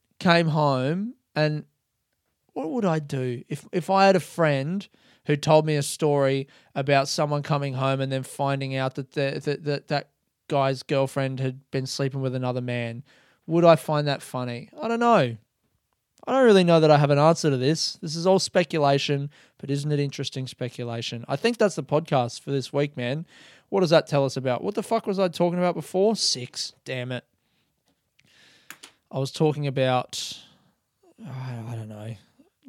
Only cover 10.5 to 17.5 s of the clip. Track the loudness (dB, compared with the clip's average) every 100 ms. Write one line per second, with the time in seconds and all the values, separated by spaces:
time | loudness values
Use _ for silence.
10.5 | 0 0 -2 -2 -2 0 -2 -4 -4 -6
11.5 | -6 _ -6 -6 -4 -4 -4 -4 -4 -4
12.5 | -4 -4 -4 -6 -10 -16 _ _ _ -2
13.5 | 6 8 6 4 -2 0 -4 -6 -8 -6
14.5 | -8 -12 -8 -4 0 4 4 4 -2 _
15.5 | _ _ _ _ _ _ _ -2 4 6
16.5 | 8 6 6 8 6 6 4 4 4 0